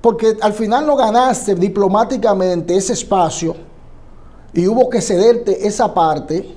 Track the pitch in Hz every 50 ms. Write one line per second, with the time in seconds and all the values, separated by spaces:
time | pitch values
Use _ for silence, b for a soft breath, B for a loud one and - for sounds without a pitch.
0 | - 233 220 226 226 220 214 214 - 214 208 214 226 214 226 262 302 302 285 269
1 | 247 220 214 240 254 262 233 - - 208 196 175 185 202 185 208 202 190 190 208
2 | 233 - 269 233 214 226 202 185 185 185 180 170 160 170 175 196 190 240 233 -
3 | - - 196 190 175 156 - - 175 160 165 - - - - - - - - -
4 | - b b b b b b b b b - 170 175 190 220 254 254 254 247 226
5 | - - 202 175 196 233 240 233 233 208 190 185 208 208 208 - 233 208 208 185
6 | 165 160 151 147 - - 151 175 196 - -